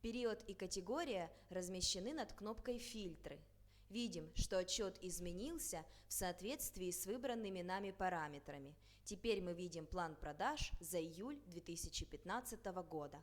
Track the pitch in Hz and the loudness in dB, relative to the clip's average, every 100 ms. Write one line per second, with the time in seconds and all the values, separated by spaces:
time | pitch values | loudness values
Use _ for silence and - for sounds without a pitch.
0 | 226 233 233 214 - 190 185 196 180 277 | 0 2 2 2 -4 -4 -2 -2 2 2
1 | 339 196 165 - - 185 180 185 180 190 | 2 2 0 -6 -4 -2 0 2 2 4
2 | 196 311 214 - 208 220 - 240 240 226 | 0 0 -2 -4 -4 -4 -2 -2 -2 -4
3 | 190 160 160 143 - - - - - 208 | -4 -4 -8 -10 -14 -20 -20 -20 -6 0
4 | 240 175 156 - - 190 180 - 202 185 | 0 0 -2 2 6 6 4 4 2 0
5 | 185 175 175 175 254 330 - 170 160 - | -4 -2 -2 0 -2 0 -2 -2 -6 -14
6 | - - 185 175 190 277 - - 185 175 | -4 2 2 2 0 0 -2 0 0 0
7 | 190 247 254 233 214 190 175 190 202 185 | 0 2 2 2 2 0 0 0 0 2
8 | 185 175 151 143 - 143 139 151 - - | 4 4 0 -4 -6 -8 -8 -12 -18 -12
9 | - 202 226 202 180 175 180 165 160 180 | -6 0 4 4 4 0 0 -2 -2 0
10 | 165 151 156 147 214 302 - - 170 180 | 0 0 -4 2 4 4 0 0 0 0
11 | 165 160 226 285 185 175 165 170 175 - | 0 -2 -4 -6 -8 -10 -6 -4 -2 -2
12 | 156 147 180 220 240 - 202 185 165 160 | -4 -6 -2 -2 -2 -4 -2 -2 -2 -2
13 | 143 143 | -2 -6